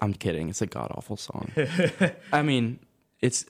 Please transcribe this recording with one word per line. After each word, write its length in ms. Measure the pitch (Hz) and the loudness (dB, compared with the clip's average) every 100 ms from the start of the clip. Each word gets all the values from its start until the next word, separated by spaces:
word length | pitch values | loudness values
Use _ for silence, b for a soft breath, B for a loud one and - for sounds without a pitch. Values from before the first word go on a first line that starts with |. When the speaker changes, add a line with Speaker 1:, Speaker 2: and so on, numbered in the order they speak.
Speaker 1:
I'm 100 | 104 | -2
kidding. 380 | - 98 80 82 | 0 -2 -2 -2
It's 100 | 101 | -2
a 40 | 104 | -4
god-awful 500 | - 55 - - 104 | -4 -6 -8 -10 -10
song. 340 | - - - 156 139 175 175 | -8 -8 -4 -2 0 2 2
Speaker 2:
<laughs> 400 | - 185 - - | 4 2 0 0
Speaker 1:
I 100 | 147 | 2
mean, 360 | 147 131 117 123 - _ _ _ | 4 2 2 -2 -14 _ _ _
it's 240 | 123 - | 0 0